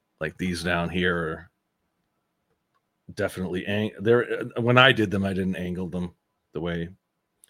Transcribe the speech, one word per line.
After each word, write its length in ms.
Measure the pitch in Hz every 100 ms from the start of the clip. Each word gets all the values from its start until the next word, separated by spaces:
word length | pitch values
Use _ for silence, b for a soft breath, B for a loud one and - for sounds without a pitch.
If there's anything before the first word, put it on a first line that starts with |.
| _ -
like, 180 | 80 -
these 240 | 92 85
down 260 | 85 87 85
here 300 | 90 90 85
are 320 | 80 82 87 _ _ _ _ _ _ _ _ _ _ _ _ _ _ _ -
definitely 540 | 92 95 - 92 90 -
ang-, 240 | 104 107 -
they're, 400 | 101 120 104 110 123 123
uh, 60 |
when 160 | 117 123
I 140 | 131
did 180 | 110 104
them, 160 | 98 98
I 80 |
didn't 220 | 95 95 85
angle 320 | 90 87 90
them 240 | 87 87 - _ _ _
the 60 | 76
way, 280 | 87 85 85 95 _ _ _ _